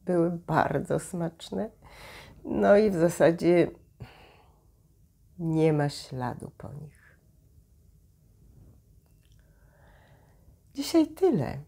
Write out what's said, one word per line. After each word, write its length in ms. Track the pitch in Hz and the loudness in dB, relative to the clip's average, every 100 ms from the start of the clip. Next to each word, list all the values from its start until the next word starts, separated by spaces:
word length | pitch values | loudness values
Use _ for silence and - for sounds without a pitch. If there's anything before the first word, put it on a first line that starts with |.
| - | 0
Były 260 | 180 170 | 0 0
bardzo 680 | 170 - 160 - 151 - 143 | -2 -2 0 0 -2 -2 -6
smaczne. 680 | - 180 165 - - 190 214 _ - - - - - - | -4 -8 -8 -8 -10 -8 -8 _ -20 -20 -20 -20 -20 -18
No 340 | - - 196 202 | -8 0 4 6
i 140 | 214 | 4
w 40 | 180 | 2
zasadzie 760 | 170 - 151 165 165 175 151 - _ _ - - - - _ _ _ _ _ _ _ _ _ - | 0 4 2 4 2 4 2 -4 _ _ -20 -20 -20 -20 _ _ _ _ _ _ _ _ _ -10
nie 340 | 165 160 160 | -2 2 2
ma 160 | 151 143 | 2 0
śladu 640 | - - 131 123 - - _ | -4 -12 -8 -8 -8 -14 _
po 160 | - | -16
nich. 460 | 143 147 _ _ _ _ _ _ _ _ _ _ _ _ _ _ _ - - - - _ _ _ _ _ _ _ _ _ _ - - _ - _ _ - _ _ | -16 -18 _ _ _ _ _ _ _ _ _ _ _ _ _ _ _ -20 -20 -20 -20 _ _ _ _ _ _ _ _ _ _ -20 -20 _ -20 _ _ -20 _ _
Dzisiaj 340 | - 285 330 311 | -10 0 2 2
tyle. 500 | 311 370 214 120 135 | 2 2 2 -2 -6